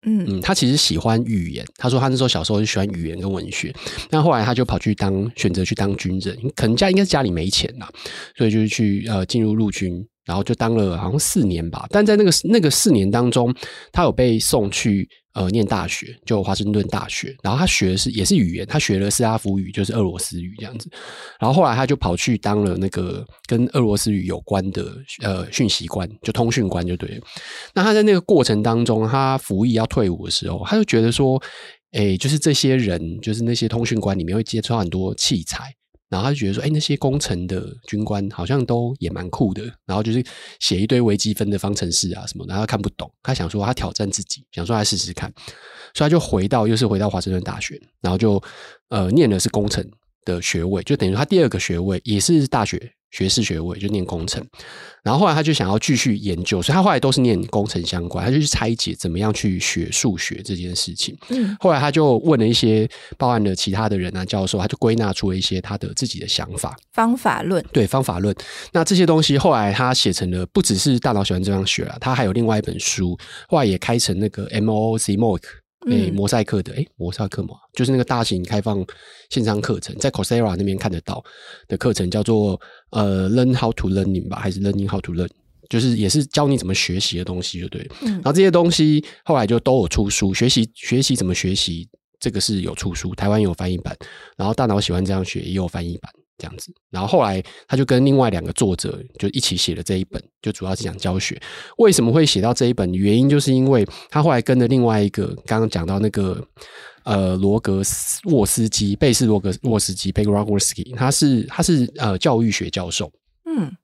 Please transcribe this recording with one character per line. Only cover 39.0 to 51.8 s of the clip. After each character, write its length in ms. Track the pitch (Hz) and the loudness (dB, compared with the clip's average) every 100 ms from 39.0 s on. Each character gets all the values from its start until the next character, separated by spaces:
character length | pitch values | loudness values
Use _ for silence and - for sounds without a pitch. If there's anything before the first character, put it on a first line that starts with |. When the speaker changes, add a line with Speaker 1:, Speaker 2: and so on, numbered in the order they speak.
| 85 | -6
Speaker 1:
蛮 200 | 92 90 | -6 -10
酷 240 | - 107 | 0 0
的， 100 | 92 110 - - | 0 -10 -14 -4
然 100 | 98 | -2
后 80 | |
就 80 | 110 | 0
是 120 | 117 123 - - - | -2 -4 -10 -20 -6
写 200 | - 90 | -2 0
一 60 | 110 | 2
堆 140 | 123 | 4
微 160 | 120 101 | 4 2
积 180 | 110 | 0
分 160 | 101 101 | -2 -2
的 80 | 101 | -2
方 160 | 101 | -2
程 160 | 101 87 | -2 -2
式 220 | 85 92 | -2 -2
啊 120 | 87 92 | -6 -10
什 100 | - | -12
么 80 | 90 | -8
的， 40 | |
然 80 | 95 | -4
后 60 | |
他 20 | 110 | -2
看 160 | 104 | -2
不 80 | 101 | -2
懂， 200 | - - _ | -6 -16 _
他 100 | - | -4
想 160 | 131 175 | -2 -2
说 160 | 208 107 | -2 -2
他 80 | |
挑 180 | 127 - | -2 -4
战 160 | - 101 | -4 -4
自 100 | - | -4
己， 200 | - - _ | -8 -12 _
想 140 | - 85 | -8 -2
说 100 | 113 | 0
他 80 | |
试 140 | 104 95 | 0 -2
试 160 | 90 | -6
看， 180 | 90 - - - - - - - | -8 -12 -12 -20 -20 -20 -20 -16
所 120 | - 151 | 0 4
以 0 | |
他 40 | |
就 100 | 170 | 4
回 280 | - 107 98 | 2 0 2
到， 200 | 127 107 | 2 2
又 80 | 113 | 2
是 100 | 113 | 2
回 140 | 98 | 2
到 100 | 104 | 0
华 120 | 95 | -2
盛 100 | 95 | -2
顿 100 | 92 | -4
大 160 | 87 92 | -4 -8
学， 200 | - - _ _ | -10 -12 _ _
然 100 | 90 | -2
后 60 | 92 | 2
就， 240 | 110 101 - - - - _ | 2 2 -2 -20 -20 -20 _
呃， 200 | 107 92 | -2 2
念 180 | 135 139 | 4 4
的 100 | 98 | 4
是 80 | - | 0
工 200 | 107 104 | -2 -2
程 180 | - - _ _ _ - | -4 -8 _ _ _ -6
的 160 | 87 | -4
学 220 | 87 90 | -2 -2
位， 200 | 85 95 | -2 -2
就 120 | - 143 | -2 0
等 140 | 92 | 0
于 40 | |
说 40 | 101 | 0
他 80 | 147 | 2
第 160 | 190 | 4
二 80 | 143 | 4
个 100 | 95 | 2
学 200 | - | -2
位 200 | 85 | -2